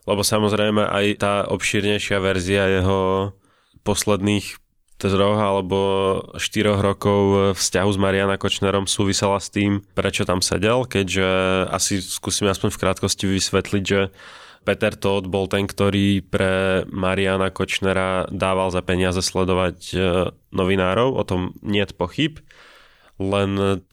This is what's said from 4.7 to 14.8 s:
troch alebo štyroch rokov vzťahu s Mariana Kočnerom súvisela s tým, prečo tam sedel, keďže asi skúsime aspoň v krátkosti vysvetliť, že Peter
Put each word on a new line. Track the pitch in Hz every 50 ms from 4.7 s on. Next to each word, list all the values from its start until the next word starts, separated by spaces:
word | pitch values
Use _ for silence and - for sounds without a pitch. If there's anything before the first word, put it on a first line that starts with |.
| _ _ _ _ -
troch | - - 98 98 95 101 101 104
alebo | 107 104 98 98 98 92 90 98 98 98 98 95 98 98 95 95 85 85 - - -
štyroch | - - - 107 104 104 101 98
rokov | 101 101 95 - - 101 101 101 101 98 98 98 98 98 92 -
vzťahu | - - - 90 92 104
s | 101 95
Mariana | 98 98 95 98 98 98 98 95
Kočnerom | - 98 - - 101 98 98 98 95
súvisela | - - - 104 98 101 - 107 98 98
s | 98 - -
tým, | - 101 101 101 101 98 - _
prečo | _ 98 92 98 - - 98
tam | - 90 92
sedel, | - - 87 87 95 107 120 127 123
keďže | 127 - 98 98 90 90 98 95 95 92 95 92 92 92 92 92
asi | - - 95 - - 101 95
skúsime | 92 - - - - 101 - - 104
aspoň | 98 92 - - 104
v | - -
krátkosti | 92 92 92 - - 98 - - -
vysvetliť, | 95 98 92 - - - 95 90 - - 101 95
že | - 98 98 98 95 - - - - - - - - - _ _
Peter | 104 98 -